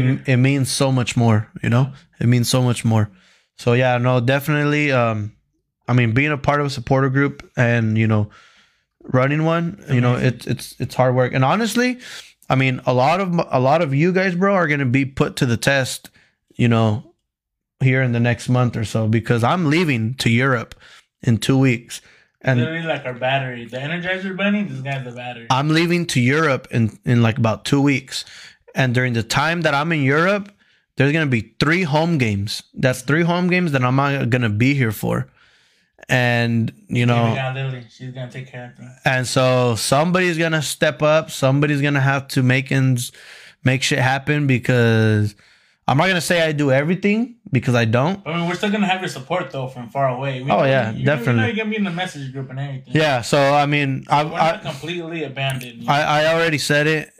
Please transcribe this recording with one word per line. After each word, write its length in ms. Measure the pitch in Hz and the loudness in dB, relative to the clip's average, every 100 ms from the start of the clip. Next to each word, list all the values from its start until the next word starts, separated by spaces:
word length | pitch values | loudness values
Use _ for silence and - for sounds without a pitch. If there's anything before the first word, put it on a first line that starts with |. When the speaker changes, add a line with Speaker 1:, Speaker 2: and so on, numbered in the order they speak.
| 127 135 | 2 0
Speaker 1:
sweeter. 140 | - | 0
Speaker 2:
it 60 | 123 | 2
means 340 | 131 139 127 | 4 2 0
so 200 | - 135 | 0 0
much 260 | 131 120 - | 0 0 2
more, 320 | 117 107 110 - | 4 4 0 -6
you 80 | 113 | 0
know? 220 | 120 131 - _ - | 2 0 -4 _ -4
It 60 | 117 | 2
means 200 | 123 117 | 2 2
so 140 | 131 | 0
much 240 | 123 117 117 | 0 0 0
more. 240 | 110 104 - _ _ _ - | 2 0 -6 _ _ _ -6
So, 160 | - | 0
yeah, 240 | 120 127 123 | 2 2 2
no, 220 | 123 127 | 2 2
definitely, 680 | 120 139 143 147 147 147 147 | 2 0 0 0 0 0 0
um, 400 | 131 117 107 104 - _ _ _ _ - | 2 0 -2 -6 -12 _ _ _ _ 0
I 40 | |
mean, 180 | 123 117 | 2 2
being 180 | 113 147 | 2 0
a 60 | 147 | 0
part 220 | 139 143 | 0 0
of 60 | 143 | 0
a 20 | |
supporter 400 | 135 113 135 135 | -4 -2 0 2
group 400 | 135 139 139 - - | 2 0 -2 -10 -2
and, 400 | 120 117 113 110 | 2 2 2 2
you 100 | 113 | 2
know, 220 | 107 101 - - _ _ _ _ _ | 2 0 -6 -20 _ _ _ _ _
running 420 | - 127 135 151 160 | -4 0 2 0 0
one, 320 | 165 170 - | 0 -2 -8
Speaker 1:
It's 80 | - | -2
Speaker 2:
you 80 | 127 | 0
know, 100 | 123 123 | 2 2
Speaker 1:
amazing. 120 | 131 - | 0 -2
Speaker 2:
it's, 120 | - | -6
it's, 280 | 123 - - | -8 -8 -10
it's 160 | 127 - | -6 0
hard 200 | 127 127 | 0 2
work. 180 | 123 | 0
And 100 | 135 131 | 2 0
honestly, 540 | 185 226 233 247 247 - - - _ - | 0 0 0 -2 -2 -10 -18 -20 _ -4
I 60 | 131 | 0
mean, 260 | 131 127 - | 0 -2 0
a 80 | |
lot 280 | 123 131 180 | 2 2 0
of, 180 | 196 170 - | 0 -2 0
a 100 | 131 | 0
lot 220 | 127 160 | 2 2
of 120 | 160 | 2
you 180 | 135 170 | 0 2
guys, 240 | 185 190 175 | 2 0 0
bro, 180 | 196 | 0
are 140 | 196 165 | 2 0
gonna 180 | 147 135 | 0 0
be 200 | 131 135 | 0 0
put 300 | - 147 - | -2 -2 0
to 80 | 131 | 0
the 120 | 113 | 0
test, 520 | - 139 127 - - _ _ _ _ - | 0 0 0 -6 -14 _ _ _ _ -2
you 120 | 123 | 2
know, 460 | 113 113 104 - _ _ _ _ _ _ - | 4 2 0 -6 _ _ _ _ _ _ -2
here 220 | 131 131 | 2 2
in 80 | 131 | 2
the 80 | 117 | 2
next 300 | 120 117 - | 0 0 0
month 260 | 127 123 117 | 0 0 -2
or 80 | |
so, 240 | 110 113 110 | -4 -2 0
because 360 | 113 - 120 | 0 0 0
I'm 260 | 117 175 156 | 0 0 2
leaving 440 | 156 175 120 110 131 | 2 2 0 -2 -2
to 140 | 120 | 0
Europe 460 | 117 135 123 - - - - _ _ | 2 2 0 -4 -14 -20 -20 _ _
in 140 | - 110 | 0 0
two 200 | - 135 | 2 2
weeks. 440 | 135 117 - - - _ _ _ | 4 0 -4 -18 -18 _ _ _
And 180 | - 123 | -2 0
Speaker 1:
Literally 240 | 120 165 165 | 0 -4 -4
like 200 | 147 131 | -6 -6
our 80 | |
battery. 520 | 120 127 135 131 120 117 | -6 -2 -2 -4 -10 -12
The 120 | 127 | -10
Energizer 580 | 143 175 175 185 190 185 | -8 -6 -6 -6 -6 -4
Bunny, 280 | 202 208 | -2 0
this 180 | 170 135 | -2 -6
guy's 240 | 131 135 123 | -6 -8 -8
the 60 | |
battery. 360 | 120 123 120 117 | -12 -12 -10 -4
Speaker 2:
I'm 200 | 127 151 | -2 2
leaving 360 | 156 170 175 170 | 2 2 0 -2
to 120 | 135 | 0
Europe 460 | 120 147 160 127 - | 2 2 2 0 -2
in, 300 | 127 110 - - | -2 -2 -2 -2
in, 160 | 120 | 2
like, 160 | 113 - | 2 2
about 260 | 113 101 - | -2 -2 0
two 160 | 143 | 2
weeks. 440 | 143 131 - - - - - - _ - | 2 0 -4 -12 -12 -18 -20 -20 _ -2
And 180 | 131 | 0
during 200 | 120 127 | 0 0
the 100 | 117 | -2
time 380 | 107 143 151 170 | -2 0 0 0
that 120 | 160 | 0
I'm 180 | 139 156 | 0 0
in 120 | 160 | 0
Europe, 480 | 131 147 180 202 202 - _ _ _ - | 2 2 2 0 -4 -18 _ _ _ -2
there's 160 | 135 | 0
gonna 120 | 160 151 | 2 0
be 300 | 120 - - | -2 -4 -2
three 240 | 143 170 | 0 2
home 340 | 175 151 170 165 | 2 0 2 0
games. 420 | 113 101 101 - - - | 0 -2 -4 -8 -12 -4
That's 260 | 131 127 | -2 -2
three 220 | - 151 | 0 0
home 240 | 170 175 180 | 2 0 2
games 220 | 180 175 | 0 0
that 120 | 139 | 0
I'm 120 | 123 131 | 0 2
not 340 | 143 139 123 | 0 0 0
gonna 200 | 123 120 | 0 0
be 240 | 104 127 139 | 2 2 2
here 160 | 117 | 0
for. 380 | 104 - 117 127 _ _ _ _ _ _ _ - | -2 -2 -4 -4 _ _ _ _ _ _ _ -4
And, 640 | 131 123 120 117 117 113 - - | 0 2 2 0 0 -2 -6 -6
you 180 | 120 120 | 0 2
know, 280 | 120 117 | 2 2
Speaker 1:
Yeah, 200 | 117 131 | 0 -4
literally, 320 | 131 135 127 117 | -6 -6 -8 -14
she's 220 | - 127 | -16 -14
gonna 200 | 123 123 | -12 -12
take 160 | 131 131 | -12 -14
care 180 | 127 123 | -16 -16
of 40 | - | -18
things. 140 | 123 - 143 | -20 -6 -2
Speaker 2:
and 220 | 131 123 | -2 -2
so 480 | 135 127 127 123 110 | 0 2 2 2 0
somebody's 600 | - 135 165 180 180 160 | 0 2 2 2 0 0
gonna 240 | 165 160 | 0 -2
step 400 | 135 - 165 - | -4 -2 -2 2
up. 260 | 151 156 156 | 2 2 0
Somebody's 520 | - 131 139 147 143 | -2 2 2 2 2
gonna 200 | 143 143 | 0 2
have 260 | 135 139 135 | 2 0 -2
to 120 | 139 | 0
make 300 | 127 131 135 | 2 2 0
ends, 400 | 135 131 123 123 - - - - _ | 2 2 2 -2 -12 -20 -20 -20 _
make 200 | 131 135 | -2 0
shit 160 | - 139 | 0 0
happen, 480 | 127 135 135 147 143 | 0 0 0 0 2
because 880 | 127 - 123 117 113 110 107 104 - _ _ _ _ - | 0 2 2 4 4 4 2 0 -4 _ _ _ _ -2
I'm 100 | 131 | 2
not 100 | 185 | 2
gonna 140 | 180 | 0
say 200 | - 175 | 0 2
I 100 | 160 | 2
do 200 | 147 143 | 2 2
everything, 640 | 131 147 185 202 214 254 - - | 2 2 0 0 0 -2 -8 -4
because 240 | 127 127 120 | -2 0 2
I 100 | 113 | 2
don't. 400 | 117 147 196 - | 2 0 -2 -6
Speaker 1:
I 120 | 170 | -6
mean, 100 | 170 | -4
we're 80 | 180 | -4
still 160 | 208 | -2
gonna 160 | 208 196 | 0 0
have 140 | 185 | -2
your 80 | - | -4
support, 420 | 151 - 180 - | -8 -6 -6 -6
though, 160 | 139 127 | -8 -10
from 220 | - 113 | -10 -10
far 180 | 139 135 | -2 -2
away. 320 | 127 139 131 | -2 -6 -6
We 80 | 127 | -2
Speaker 2:
Oh, 100 | 101 | 0
Speaker 1:
know 40 | |
Speaker 2:
yeah, 280 | 139 135 113 | 2 2 0
Speaker 1:
you, 80 | 117 | -2
you 60 | 131 | -2
know, 100 | 147 | 0
Speaker 2:
definitely. 180 | - | 0
Speaker 1:
you 40 | 120 | 0
know 60 | 110 | 0
you're 80 | 208 | -2
gonna 120 | 214 | -4
be 60 | 220 | -4
in 80 | |
the 80 | 196 | -4
message 400 | 170 180 147 131 | -4 -8 -8 -12
group 160 | 135 131 | -10 -10
and 100 | 131 | -10
everything. 340 | 143 131 - 151 | -10 -10 -4 0
Speaker 2:
Yeah, 260 | 156 127 | 0 0
so, 320 | 113 147 139 | 0 2 4
I 140 | 147 143 | 2 2
mean, 380 | 147 139 131 - | 0 0 -4 0
I, 140 | 147 | 0
Speaker 1:
We're 100 | 156 | 0
Speaker 2:
I, 180 | 165 160 | 0 0
Speaker 1:
not 80 | 160 | 0
completely 600 | 170 143 156 175 165 165 | -6 -12 -10 -10 -8 -8
abandoned, 580 | 143 127 135 135 - - | -8 -6 -6 -6 -10 -10
you 60 | - | -2
know? 60 | |
Speaker 2:
I, 300 | 143 156 151 | 0 2 2
I 100 | 156 | 2
already 240 | 165 165 147 | 2 0 0
said 300 | - 147 151 | 0 0 2
it. 240 | 156 - - | 0 -4 -6